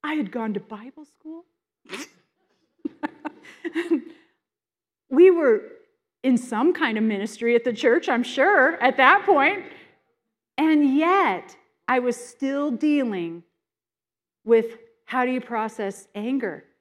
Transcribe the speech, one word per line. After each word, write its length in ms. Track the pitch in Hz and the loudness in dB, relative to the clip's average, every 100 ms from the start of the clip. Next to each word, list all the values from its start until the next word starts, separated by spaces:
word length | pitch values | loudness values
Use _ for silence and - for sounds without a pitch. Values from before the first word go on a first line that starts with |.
I 120 | 302 | -4
had 160 | 302 202 | -6 -6
gone 240 | 247 220 | -6 -6
to 60 | 202 | -8
Bible 440 | - 208 240 311 | -10 -18 -18 -20
school. 400 | 294 _ 311 330 359 _ _ _ _ | -20 _ -20 -20 _ _ _ _ _
<laughs> 80 | 190 320 _ _ _ _ _ _ _ - - 294 - 302 - - - 339 320 339 302 - - _ _ _ _ _ _ _ _ _ | -16 -16 _ _ _ _ _ _ _ -16 -10 -12 -12 -18 -18 -20 -14 -8 -8 -2 -4 -4 -20 _ _ _ _ _ _ _ _ _
We 220 | 262 370 | 6 6
were 320 | 339 285 214 - - _ _ _ _ | 6 2 0 -4 -20 _ _ _ _
in 140 | 262 240 | 0 0
some 360 | - 214 302 | 0 -2 0
kind 260 | 359 285 214 | 0 -2 0
of 60 | |
ministry 500 | 220 202 196 - 233 | -2 -2 -6 -4 0
at 100 | 233 | 2
the 80 | 240 | 0
church, 360 | 214 254 311 359 | 0 2 2 0
I'm 140 | 240 | -2
sure, 520 | 240 - 320 381 262 330 | -2 0 2 4 2 2
at 140 | 254 262 | 0 4
that 280 | 262 381 | 4 4
point. 400 | 392 302 285 403 - - - _ _ _ _ _ _ - | 4 2 2 -2 -10 -20 -20 _ _ _ _ _ _ -2
And 380 | 311 302 285 277 | 2 4 2 2
yet, 600 | 330 392 302 185 - - _ _ - | 2 2 0 -2 -10 -20 _ _ -2
I 140 | 254 | -2
was 160 | 247 240 | 0 -6
still 540 | - - 269 277 294 | -12 -8 -6 -4 -4
dealing 760 | 226 302 294 247 190 170 170 _ _ _ _ _ _ _ _ _ _ | -2 0 0 -2 -4 -6 -10 _ _ _ _ _ _ _ _ _ _
with 340 | 214 226 226 - - _ | 2 2 2 -12 -20 _
how 200 | - 262 | -6 -2
do 60 | 247 | -2
you 100 | 254 | -4
process 680 | - 233 220 220 202 196 - | -6 -6 -6 -6 -10 -10 -16
anger? 500 | 208 220 269 208 143 _ _ | -10 -6 -4 -6 -10 _ _